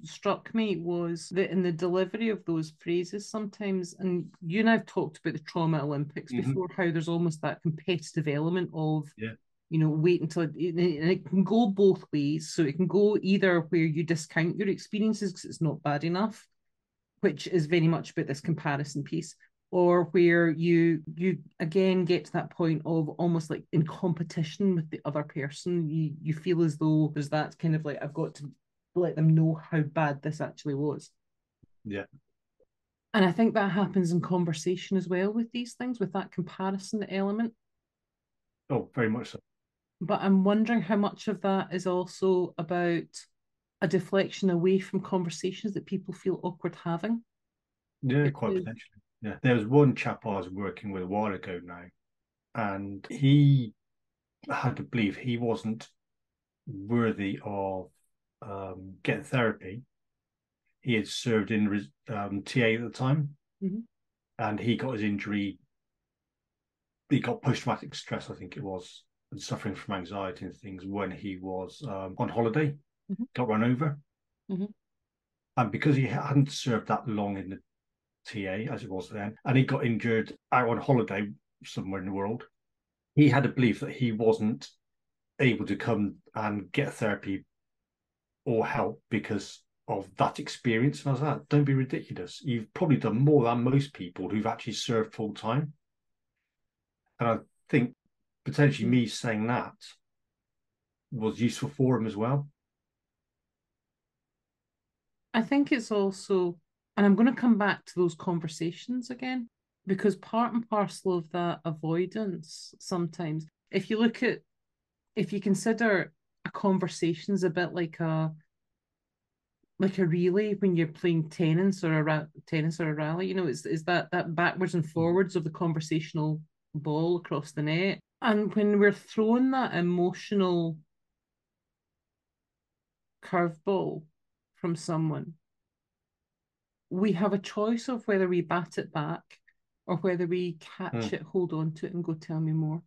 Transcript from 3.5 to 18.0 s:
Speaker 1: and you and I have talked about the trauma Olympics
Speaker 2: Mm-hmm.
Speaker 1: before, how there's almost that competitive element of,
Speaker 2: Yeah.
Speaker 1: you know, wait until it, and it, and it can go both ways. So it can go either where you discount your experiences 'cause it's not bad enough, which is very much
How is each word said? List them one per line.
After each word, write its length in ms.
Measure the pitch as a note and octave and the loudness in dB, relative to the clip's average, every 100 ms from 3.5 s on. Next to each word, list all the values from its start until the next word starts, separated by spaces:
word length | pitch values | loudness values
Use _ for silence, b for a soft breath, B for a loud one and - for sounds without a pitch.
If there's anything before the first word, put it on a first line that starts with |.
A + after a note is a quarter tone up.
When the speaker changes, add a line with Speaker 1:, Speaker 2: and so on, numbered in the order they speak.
| - G#3 F#3+ F3 - | -6 -4 -2 -4 -4
Speaker 1:
and 300 | F#3+ F3 E3 - E3 | -2 -2 -4 -10 -4
you 140 | F#3+ | 2
and 100 | A3+ | 4
I 40 | |
have 120 | A3 A3 | 4 2
talked 320 | - D#3+ - | -4 -4 -4
about 160 | E3 | -6
the 60 | D#3 | -6
trauma 420 | - - D#3+ D#3 | -6 -2 2 2
Olympics 500 | C#3+ C#3+ C#3+ - - | 0 -2 -4 -8 -6
Speaker 2:
Mm-hmm. 180 | B2 B2+ | -4 -2
Speaker 1:
before, 180 | C#3 F3+ - | -2 -2 0
how 160 | F3 | 0
there's 160 | E3 D#3+ | 0 0
almost 340 | E3+ E3+ D#3 | 0 0 -2
that 220 | D3+ - | -4 -2
competitive 640 | E3+ D#3+ - F3 - - D3+ | -4 -4 -2 -4 -2 -4 -2
element 420 | C#3+ D#3+ F#3 F3 | 0 0 -2 -4
of, 340 | E3 D#3 D#3 D3 - | -2 -2 -2 -4 -8
Speaker 2:
Yeah. 160 | A2+ A2+ _ _ - | -10 -10 _ _ -4
Speaker 1:
you 100 | D#3+ | 2
know, 100 | D#3 | 2
wait 320 | D#3 D#3+ F3+ | 4 4 4
until 220 | D#3+ F3 | 0 -2
it, 80 | E3 | -2
and 260 | D#3 E3+ E3 | -2 -4 0
it, 220 | F3 D3+ | 0 2
and 80 | D#3+ | 0
it 160 | F#3 - | 0 0
can 180 | F#3 | 2
go 240 | E3 A3 A#3 | 4 4 4
both 360 | F#3+ G3+ F#3 - | 6 6 4 0
ways. 400 | D3+ C#3+ D#3 D#3 | -2 0 -2 -4
So 100 | - | 0
it 120 | D#3+ D#3+ | 0 2
can 100 | F3+ | 2
go 320 | E3+ G#3 G#3 | 4 4 4
either 400 | F#3 G3 F#3+ F3 | 2 4 4 4
where 200 | D#3+ F3 | 2 2
you 220 | E3 D3+ | 2 2
discount 540 | D#3+ E3 - - E3 - | 0 -2 -2 -2 0 0
your 120 | G3 | -2
experiences 640 | F#3 - G#3+ A3 G#3 G3 | -2 -4 -2 0 0 -2
'cause 140 | F#3 - | -6 -12
it's 160 | - | -2
not 200 | D#3 C#3+ | -2 -2
bad 220 | D3 D3 | -2 -2
enough, 440 | D#3+ F3+ A3 G#3 - _ _ _ _ _ _ _ | 0 0 -2 -4 -20 _ _ _ _ _ _ _
which 260 | G3 D3 - | 0 0 -2
is 180 | F3+ D3 | 0 2
very 220 | F3 D#3+ | 4 4
much 240 | E3 | 2